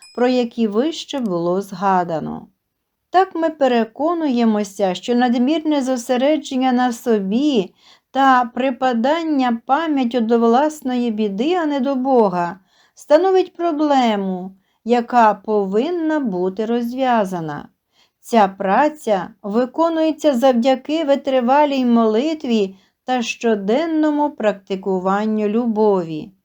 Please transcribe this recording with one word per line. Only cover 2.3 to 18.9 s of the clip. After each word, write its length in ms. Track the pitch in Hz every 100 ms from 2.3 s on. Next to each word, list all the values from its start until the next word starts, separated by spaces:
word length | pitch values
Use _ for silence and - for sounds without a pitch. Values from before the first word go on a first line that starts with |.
| 156 - _ _ _ _ _ _
Так 260 | 349 381 330
ми 140 | 330
переконуємося, 1500 | 311 269 233 220 - 311 339 302 240 226 208 202 - 196 180
що 200 | - 240
надмірне 680 | 247 240 247 320 320 294
зосередження 920 | 254 254 240 247 277 311 - 254 262
на 220 | 247 254
собі 800 | 233 247 214 190 220 302 247 175 _ _ _ _
та 340 | 262 269 254 233
припадання 1160 | 262 269 262 262 233 254 330 320 285 254 233 -
пам'яттю 560 | 277 330 277 240 247
до 180 | 220 233
власної 720 | 233 240 302 302 254 247 240
біди, 420 | 214 214 196 285
а 120 | 359 311
не 140 | 285
до 160 | 269 262
Бога, 640 | 262 254 202 180 175 190 _ _ _
становить 640 | _ - 302 381 370 359 -
проблему, 960 | 339 294 302 269 233 208 190 180 185 - _ _ 220
яка 480 | 240 240 247 220
повинна 840 | 208 - 214 196 208 294 349 311 311
бути 460 | 247 180 185 190 220
розв'язана. 1040 | 240 240 254 262 233 190 180 156 147 - _ _ _ _ _
Ця 280 | - 233 196
праця 800 | 190 190 214 302